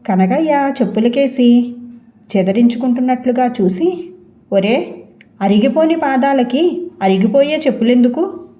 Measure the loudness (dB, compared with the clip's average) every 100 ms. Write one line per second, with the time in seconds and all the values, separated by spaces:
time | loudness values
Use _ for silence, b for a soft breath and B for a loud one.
0 | -2 0 2 0 0 0 -2 -2 -2 0
1 | 0 0 -2 2 4 4 0 -8 -18 -20
2 | -20 _ -4 -2 0 2 2 2 -2 -2
3 | -2 -2 -2 0 -2 0 -2 0 -2 -2
4 | -12 -18 -20 _ _ -2 0 -2 -4 -14
5 | -20 _ _ _ 2 2 2 2 0 0
6 | 0 0 0 0 0 0 -2 -2 -10 -4
7 | 0 2 2 2 0 0 -2 0 2 2
8 | 2 0 -4 -6 -18